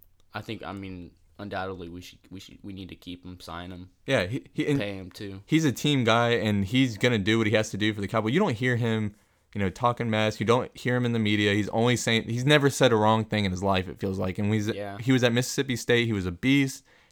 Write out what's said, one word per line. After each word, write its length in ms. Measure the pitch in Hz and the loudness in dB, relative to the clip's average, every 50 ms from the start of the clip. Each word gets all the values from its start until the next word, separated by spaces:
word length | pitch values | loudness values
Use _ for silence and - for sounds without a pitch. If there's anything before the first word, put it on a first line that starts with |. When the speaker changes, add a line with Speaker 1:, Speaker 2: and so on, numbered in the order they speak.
| _ _ _ _ _ _ _ | _ _ _ _ _ _ _
Speaker 1:
I 80 | 107 | -12
think, 220 | 107 - 110 98 - | -10 -10 -12 -10 -10
I 80 | 78 | -10
mean, 400 | 95 101 98 95 95 90 87 - - _ _ _ _ _ | -10 -10 -10 -12 -12 -14 -14 -16 -20 _ _ _ _ _
undoubtedly 500 | 104 104 101 95 92 95 95 87 92 85 | -14 -10 -8 -6 -6 -6 -8 -10 -12 -14
we 120 | 85 90 | -14 -14
should, 180 | 87 - - - _ _ | -16 -18 -20 -20 _ _
we 100 | 87 95 | -18 -18
should, 180 | - - - - - | -18 -18 -20 -20 -16
we 100 | 101 98 | -16 -14
need 160 | 95 95 87 | -14 -14 -14
to 60 | 85 | -16
keep 280 | - - 90 90 90 - | -16 -14 -16 -16 -14 -14
him, 140 | 92 90 87 | -18 -18 -16
sign 320 | - - 82 85 87 90 | -16 -14 -12 -12 -12 -12
him, 180 | 92 85 92 95 _ _ _ | -14 -16 -16 -18 _ _ _
Speaker 2:
Yeah, 200 | - 139 120 92 90 | -2 0 0 0 -2
he, 160 | 117 - - - _ | -4 -8 -8 -10 _
he, 140 | - 151 - | -6 -2 0
and 120 | 147 139 | 0 0
Speaker 1:
pay 160 | 104 101 98 | -2 -4 -8
him 160 | 95 95 87 | -10 -12 -14
too. 300 | - - 107 101 98 95 - | -14 -14 -14 -12 -12 -14 -6
Speaker 2:
he's 200 | - 151 156 160 | 0 0 2 2
a 60 | 147 | 2
team 320 | 123 - - 151 147 135 120 | 0 0 0 0 2 2 4
guy, 280 | 110 113 117 120 117 | 4 4 4 4 2
and 340 | 120 117 - 110 104 101 98 | 2 2 2 0 0 0 0
he's 320 | 92 120 131 135 127 110 98 | 2 2 2 2 2 0 0
gonna 200 | - 123 123 110 | 0 2 2 2
do 200 | 95 98 110 113 | 2 2 2 2
what 100 | 113 104 | 2 2
he 60 | 110 | 2
has 160 | 107 110 - | 2 0 0
to 60 | - 98 | -4 -2
do 160 | 104 107 104 | -2 -2 -2
for 80 | 104 | -2
the 60 | 98 95 | -6 -2
Cowboys. 260 | - 113 104 110 123 | -2 -2 0 2 2
You 60 | 175 | 2
don't 160 | 214 190 127 | 2 0 0
hear 200 | 101 120 127 123 | -2 0 0 0
him, 400 | 113 120 113 113 110 107 104 - _ _ _ _ _ _ _ _ | 0 0 0 0 0 -2 -4 -8 _ _ _ _ _ _ _ _
you 60 | 101 | -2
know, 100 | 101 95 | -2 -2
talking 400 | 90 - 123 120 120 - 120 117 | -2 0 0 0 0 0 -2 -2
mess. 300 | 110 107 107 110 107 - | 0 2 2 0 0 -2
You 60 | 113 | 2
don't 300 | 101 117 127 110 - - - | 2 2 2 2 -4 -10 -6
hear 180 | - 127 123 | -4 -2 0
him 100 | 123 123 | 0 0
in 80 | 120 117 | 0 0
the 60 | 113 | 0
media. 340 | 110 104 107 104 104 104 101 | 2 2 2 2 4 2 2
He's 160 | 104 101 95 | 2 0 0
only 260 | - 113 113 120 123 | 0 2 2 2 2
saying, 280 | 113 - 123 113 113 - | 2 0 0 0 0 0
he's 220 | 113 117 120 127 | -2 -4 -2 2
never 240 | 143 147 151 139 139 | 4 4 4 4 2
said 220 | 131 - 139 127 | 2 4 4 4
a 40 | 117 | 6
wrong 300 | 107 107 107 110 110 107 | 6 6 4 4 4 2
thing 200 | - - 107 104 | 0 0 0 0
in 60 | 98 | 0
his 120 | 92 90 98 | -2 0 0
life, 240 | 98 98 92 92 95 | 2 2 2 0 -2
it 120 | 71 - | -6 -6
feels 200 | - 98 95 95 | -4 -4 -2 -2
like. 180 | 98 95 90 - | -4 -4 -4 -2
And 120 | 104 101 | -2 0
when 100 | 107 110 | 0 0
he's, 80 | 104 104 | 0 -2
Speaker 1:
Yeah. 300 | 110 98 104 101 98 101 | -4 -6 -8 -10 -10 -6
Speaker 2:
he 120 | 107 120 | 0 2
was 120 | 131 127 120 | 4 4 4
at 100 | 123 113 | 4 2
Mississippi 420 | 120 127 - - - 135 131 127 | 2 0 -2 -2 -4 -2 -2 -4
State. 300 | 113 - - 123 120 120 | -6 0 2 2 4 4
He 80 | 113 110 | 2 0
was 120 | 101 92 92 | 0 -2 -2
a 40 | |
beast. 520 | 87 90 - 127 135 139 139 135 - - - _ _ _ _ _ | -4 -2 0 2 4 4 2 0 -4 -10 -16 _ _ _ _ _